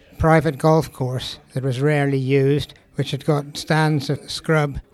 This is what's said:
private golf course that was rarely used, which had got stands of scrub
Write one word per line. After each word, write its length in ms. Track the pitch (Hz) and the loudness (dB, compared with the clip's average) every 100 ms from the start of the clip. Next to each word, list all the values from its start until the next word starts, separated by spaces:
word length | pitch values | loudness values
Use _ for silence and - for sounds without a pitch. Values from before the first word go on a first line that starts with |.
| _ - | _ -2
private 400 | 165 160 151 135 | 4 4 2 0
golf 340 | 160 160 - | 2 4 2
course 460 | - 127 127 - - _ | -4 -6 -4 -8 -14 _
that 100 | 131 | -6
was 180 | 131 123 | -4 -2
rarely 380 | 143 147 139 139 | 0 0 0 0
used, 560 | 131 139 135 143 - - _ | 0 2 2 0 -2 -12 _
which 160 | - 139 | -8 -6
had 160 | 135 - | -4 -2
got 320 | 147 143 - | -2 -2 -10
stands 500 | - 156 156 151 131 | -2 0 2 0 -2
of 180 | 143 - | -6 -6
scrub 500 | - - 156 147 131 - | -10 -2 0 0 -4 -12